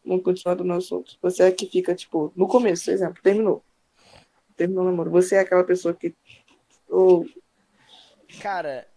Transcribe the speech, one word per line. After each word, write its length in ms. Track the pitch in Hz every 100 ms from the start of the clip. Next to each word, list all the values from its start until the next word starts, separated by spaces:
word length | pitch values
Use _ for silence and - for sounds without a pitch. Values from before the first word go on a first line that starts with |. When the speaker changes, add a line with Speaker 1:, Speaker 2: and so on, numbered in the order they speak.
Speaker 1:
uma 160 | - 185
continuada 440 | 185 185 180 180
no 100 | 180
assunto. 440 | 175 185 180 - -
Você 220 | 180 185
é 80 | 185
que 140 | 185 196
fica, 300 | 185 185 180
tipo, 360 | - 165 151 180
no 120 | 190
começo, 380 | 247 226 170 233
por 80 |
exemplo, 280 | 190 170 175
terminou. 400 | 190 208 208 - _ _ _ _ _ - _ _ _ -
Terminou 260 | 175 185
o 40 | 185
namoro. 240 | 175 160
Você 240 | 175 180 196
é 40 |
aquela 240 | 185 180
pessoa 300 | 180 185 170
que, 200 | 170 170 - _ _ _ _ _ _ -
ou 360 | 185 185 170 - - _ _ _ _ _ - _ _ _ -
Speaker 2:
Cara, 460 | 202 185 151 127 -